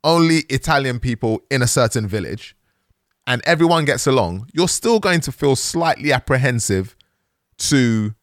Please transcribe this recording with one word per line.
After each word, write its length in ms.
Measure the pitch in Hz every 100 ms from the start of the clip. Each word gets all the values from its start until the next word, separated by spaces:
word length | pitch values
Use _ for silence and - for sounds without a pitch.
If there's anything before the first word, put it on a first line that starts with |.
only 360 | 151 170 165 160 -
Italian 500 | 131 - 147 135 120
people 420 | 127 117 117 110 _
in 120 | 135
a 60 | 123
certain 400 | - 113 120 107
village 480 | 104 80 101 - _ _ _ _ _ _ _ -
and 140 | 123 -
everyone 400 | 165 170 165 147
gets 220 | 131 -
along, 420 | 131 90 90 120
you're 140 | 151 175
still 300 | - 226 220
going 220 | 202 170
to 100 | 143
feel 240 | - 143 131
slightly 560 | - 170 165 - 147
apprehensive 840 | 127 - 131 135 123 - 95 95 _ _ _ _ _ _ _
to 560 | - 143 120 110 107 110